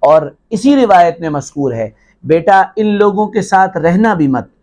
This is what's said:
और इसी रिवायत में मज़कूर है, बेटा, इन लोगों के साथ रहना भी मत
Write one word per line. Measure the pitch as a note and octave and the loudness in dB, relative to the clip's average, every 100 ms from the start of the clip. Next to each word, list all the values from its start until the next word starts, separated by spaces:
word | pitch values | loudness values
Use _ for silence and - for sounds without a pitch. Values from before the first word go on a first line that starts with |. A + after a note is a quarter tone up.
और | C#3 D#3 D3+ - _ | 2 2 0 -12 _
इसी | A3 C4 | -2 0
रिवायत | C#4 A#3 G3+ E3+ E3+ | 2 4 4 4 0
में | D#3+ | -8
मज़कूर | D3 - D3 C#3 | -8 -8 -6 -6
है, | A2+ G#2+ - _ _ | -4 -8 -10 _ _
बेटा, | B2+ E3 E3 F#3+ F#3 - | -2 0 2 2 0 -2
इन | G#3+ | -2
लोगों | G3+ G#3 G3 G#3 | 0 0 0 -4
के | G#3 | -4
साथ | - F#3+ F#3+ F3 | -2 0 0 -2
रहना | D#3+ F3+ A3 | -2 0 0
भी | F#3 C#3+ | 0 -2
मत | B2+ - _ | -2 -8 _